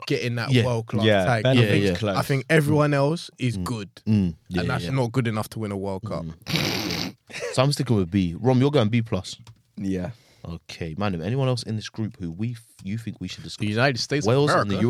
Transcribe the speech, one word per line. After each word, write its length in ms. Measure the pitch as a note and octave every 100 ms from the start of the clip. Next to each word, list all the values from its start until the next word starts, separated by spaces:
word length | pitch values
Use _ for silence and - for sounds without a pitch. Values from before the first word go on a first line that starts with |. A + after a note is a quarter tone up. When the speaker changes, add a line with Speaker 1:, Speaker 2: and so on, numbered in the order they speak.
| -
Speaker 1:
getting 260 | C#3 A#2+ A#2+
that 140 | A2
Speaker 2:
Yeah. 120 | B2+
Speaker 1:
world 220 | A#2+ A#2 A2+
class 180 | G2 G#2+
Speaker 3:
Yeah, 180 | G#2
Speaker 1:
tag. 180 | F2+ G2+
Speaker 3:
Bellingham's 380 | A#2 C3 A2 G2+
Speaker 2:
Yeah, 60 | G2+
yeah. 60 | F2
Speaker 3:
close. 200 | G#2 G2
Speaker 1:
I 60 |
think 240 | B2 C#3 -
everyone 440 | D#3+ C#3+ D3+ D3
else 360 | C#3+ C#3 E3 - -
is 180 | B2+ G#2+
Speaker 2:
Mm. 60 |
Speaker 1:
good, 260 | F2+ A#2 G2 - -
Speaker 2:
Mm. 260 | G#2+ F#2 E2 -
Yeah, 120 | F2+
Speaker 1:
and 80 | F2
that's 140 | B2+
Speaker 2:
yeah. 60 | E2+
Speaker 1:
not 220 | C3+ A#2+
good 160 | A#2 A#2
enough 200 | G#2+ G#2
to 100 | -
win 100 | G#2+
a 60 | G2+
World 260 | G2 F#2+
Cup. 200 | G2+ E2+
Speaker 2:
Mm. 880 | D#2+ D#2+ - D#3 - - - - - - _ - -
So 100 | -
I'm 80 | C3+
sticking 220 | C#3+ B2+ A2+
with 140 | F2+
B. 240 | G2+ F2+ E2
Rom, 220 | A#2+ C3
you're 100 | C3+
going 160 | D3 G#2
B 140 | A#2+
plus. 340 | A2+ F#2+ - - - - _ -
Speaker 3:
Yeah. 340 | G2 F#2 F2+ - _ _ -
Speaker 2:
Okay, 460 | E2+ - - E2+ D#2
man, 240 | G#2 F2
anyone 280 | E2 C3 C3
else 160 | B2
in 100 | -
this 140 | A2 -
group 280 | - G#2+ -
who 100 | F2
we 220 | E2 A2+
f-, 100 | A#2 - -
you 140 | F#2 A2
think 220 | A2+ -
we 60 | F2+
should 160 | -
discuss? 180 | E2 - G#2
Speaker 1:
The 40 |
United 260 | G#2+ C3+ A#2+
States 260 | - C#3+ G#2+
of 20 |
Speaker 2:
Wales 200 | C3 D3
and 100 | E3+ A2
Speaker 1:
America. 60 | F#2+
Speaker 2:
the 20 | A2+